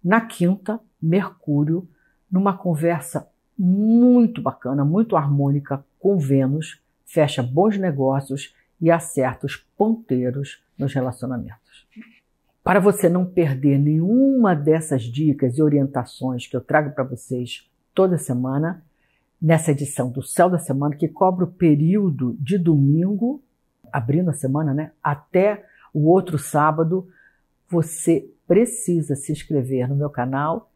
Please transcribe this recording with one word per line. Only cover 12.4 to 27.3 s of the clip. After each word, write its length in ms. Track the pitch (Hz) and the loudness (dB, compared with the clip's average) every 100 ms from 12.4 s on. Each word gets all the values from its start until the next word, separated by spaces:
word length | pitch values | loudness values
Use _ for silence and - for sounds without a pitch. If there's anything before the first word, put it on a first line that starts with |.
| _ _ | _ _
Para 180 | - 190 | 0 2
você 280 | 196 202 170 | 2 2 2
não 160 | 180 | 2
perder 540 | 180 - 160 131 139 139 | 0 0 0 2 2 2
nenhuma 760 | 147 156 175 240 269 269 214 | 2 2 2 2 4 4 2
dessas 500 | 165 147 156 156 135 | 2 2 0 0 -4
dicas 520 | 117 123 151 139 127 123 | -4 0 0 2 0 2
e 60 | |
orientações 840 | 151 147 139 139 120 - 131 123 - | 2 2 0 -4 -8 -8 -8 -6 -6
que 80 | |
eu 60 | 127 | -8
trago 340 | - 151 147 | -2 -2 -2
para 100 | 143 | -6
vocês 600 | 127 123 - 127 127 - _ _ _ | -8 -8 -8 -8 -8 -12 _ _ _
toda 240 | - 190 175 | 0 2 0
semana, 680 | - 123 127 139 160 175 _ _ _ _ _ _ | -2 -4 -2 -2 -4 -6 _ _ _ _ _ _
nessa 300 | 160 160 160 | 2 2 2
edição 380 | 143 143 - 127 | -2 -2 -6 -6
do 120 | 131 | -6
Céu 260 | - - 175 | -8 2 2
da 100 | 180 | 2
Semana, 380 | - 135 147 147 | -2 -4 -2 -2
que 100 | 156 | -6
cobre 380 | - 185 180 | 0 0 2
o 40 | 175 | -4
período 840 | - 170 147 160 208 190 131 127 113 | 0 2 4 2 2 0 -2 -4 -6
de 160 | 135 196 | -4 0
domingo, 840 | 170 151 139 156 180 208 233 285 _ _ _ _ - | 2 4 4 2 0 -2 -2 -4 _ _ _ _ -8
abrindo 380 | 135 117 151 180 | -6 -2 0 0
a 20 | |
semana, 400 | 139 131 139 156 | -4 -4 -2 -2
né, 200 | 139 156 _ | -4 -6 _
até 640 | 147 147 _ 175 196 208 - _ _ | -6 -6 _ 0 2 -2 -12 _ _
o 140 | 151 151 | 0 4
outro 320 | 185 185 147 | 4 2 -6
sábado, 720 | - 147 151 156 165 185 185 _ _ | -2 0 2 2 0 -2 -6 _ _